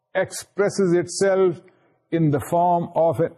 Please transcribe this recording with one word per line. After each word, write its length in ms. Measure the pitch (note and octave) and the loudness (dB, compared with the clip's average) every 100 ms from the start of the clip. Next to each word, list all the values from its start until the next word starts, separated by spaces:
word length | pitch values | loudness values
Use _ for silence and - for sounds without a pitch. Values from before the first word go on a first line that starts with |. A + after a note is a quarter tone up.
| _ | _
expresses 760 | F#3 F#3 - - - G3+ - F#3+ | -6 -6 -6 -10 -2 -2 0 2
itself 680 | F3 F3 - G3 F#3+ F#3 D3+ - _ _ _ - | 2 0 -2 0 2 2 0 -10 _ _ _ -6
in 180 | E3 D#3 | 0 0
the 100 | C#3 - | 0 -2
form 380 | E3+ F3 F3 D#3+ | 0 2 0 -2
of 260 | - E3 - | 0 0 0
an 140 | E3 | -2